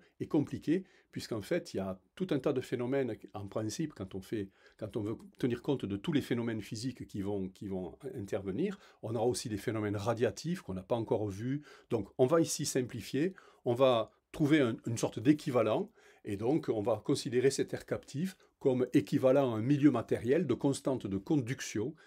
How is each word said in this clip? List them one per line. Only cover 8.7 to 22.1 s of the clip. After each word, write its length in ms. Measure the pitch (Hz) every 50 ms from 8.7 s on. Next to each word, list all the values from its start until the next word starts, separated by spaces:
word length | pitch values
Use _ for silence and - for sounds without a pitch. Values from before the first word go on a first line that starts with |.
| 190 - - - - _
on 120 | - 110 117
aura 120 | 113 110
aussi 240 | 123 120 - - 120
des 80 | 107 98
phénomènes 380 | - - 110 110 107 104 104
radiatifs 640 | 104 101 117 117 110 120 110 - - - 156 180 185
qu'on 120 | - - 95
n'a 80 | 92
pas 140 | 92 - 120
encore 320 | 117 110 - 123 101 107 104
vus. 340 | 95 98 117 127 139 147 - - - - - -
Donc, 180 | 120 110 98 - -
on 100 | - 127
va 140 | 127 170 165
ici 240 | 165 165 - - 143
simplifier, 720 | - - 139 123 110 - 117 95 - - 131 160 190 190 - - - - _ -
on 80 | 127 120
va 360 | 120 135 127 123 113 107 - _ _ _ _
trouver 280 | - - 156 135 156 156
un, 160 | 143 113 - - -
une 100 | 120 117
sorte 220 | 107 - 110 - 117
d'équivalent, 720 | 107 139 151 151 - 151 123 123 110 107 110 160 208 - _ _ - - - _ -
et 120 | 110 101
donc 320 | 95 110 123 151 165 160 -
on 140 | 113 107
va 200 | 104 120 110 107 -
considérer 460 | - 139 123 - 143 117 127 120 139
cet 220 | 139 - 131 -
air 140 | - 117 -
captif 500 | - 120 104 - - - 135 185 190 - _ _ _ _ -
comme 280 | - 139 131 127 123 -
équivalent 640 | - 143 - - - 123 123 131 131 143 135 123 113
à 40 | 110
un 40 |
milieu 280 | 110 131 147 135 139 147
matériel 560 | 123 117 104 - 123 101 110 117 139 175 185
de 60 | 131
constante 540 | 113 - - 143 135 - - 151 127 117 -
de 100 | 104 95
conduction, 800 | 95 - - 160 143 117 117 135 - - - - 107 107 143 165 - - -